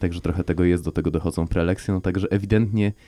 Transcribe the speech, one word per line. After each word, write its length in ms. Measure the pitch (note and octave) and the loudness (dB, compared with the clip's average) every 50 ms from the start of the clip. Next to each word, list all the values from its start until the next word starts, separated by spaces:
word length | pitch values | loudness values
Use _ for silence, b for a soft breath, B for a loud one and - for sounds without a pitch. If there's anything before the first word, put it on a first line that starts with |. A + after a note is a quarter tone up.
także 220 | F#2+ F2 E2+ F2 | -4 -2 -2 -2
trochę 220 | - F2 E2+ - - | -4 -2 -2 -2 0
tego 200 | - E2+ D#2+ F2 | 0 0 2 4
jest, 200 | F2 F2 F2 D#2+ | 4 2 2 0
do 80 | E2 | -2
tego 200 | - E2 D#2+ E2 | -4 -2 -2 0
dochodzą 360 | D#2 E2 E2 E2+ - - E2 E2 | -2 0 -2 -2 -2 -2 -2 0
prelekcje, 460 | - F2+ E2 E2+ F#2 - - - G2 | 0 0 0 0 -2 -2 -2 -2 -2
no 80 | F#2 | -2
także 260 | - F#2+ F2+ F#2+ G2 - | -2 -2 -2 0 0 0
ewidentnie 640 | - G#2 G2+ G2 G#2 G#2+ A2+ G#2 G#2 A2 G#2 G2+ G#2+ b b | 0 -2 0 2 2 2 2 2 2 2 2 0 0 b b